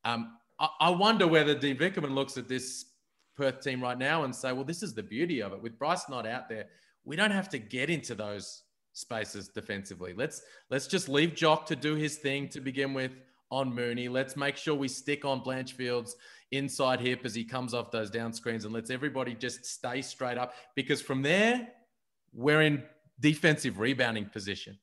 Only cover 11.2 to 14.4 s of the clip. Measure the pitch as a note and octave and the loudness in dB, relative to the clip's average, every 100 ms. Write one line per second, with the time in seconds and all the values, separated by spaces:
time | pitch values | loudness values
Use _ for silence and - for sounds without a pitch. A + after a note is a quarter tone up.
11.2 | E3 D3 D#3+ D3 - D3 D3 D3+ D3+ - | 4 4 4 4 2 -2 0 0 -2 -2
12.2 | C#3 C#3 C#3 D3+ C3+ C3 C#3 C3+ B2+ C3 | -2 -2 -4 -6 -6 -2 -2 -2 -4 -6
13.2 | - _ _ C3+ C3 A#2+ A#2+ A#2+ B2 B2+ | -20 _ _ -2 -2 -2 -2 -2 -2 -2
14.2 | C3 C#3+ | -2 -2